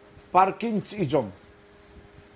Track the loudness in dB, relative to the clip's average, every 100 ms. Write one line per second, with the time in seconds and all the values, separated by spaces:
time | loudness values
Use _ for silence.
0 | -20 -20 0 2 4 2 -4 -4 -4 -6
1 | -2 0 -2 -8 -20 -20 -20 -20 -20 -20
2 | -20 -20 -20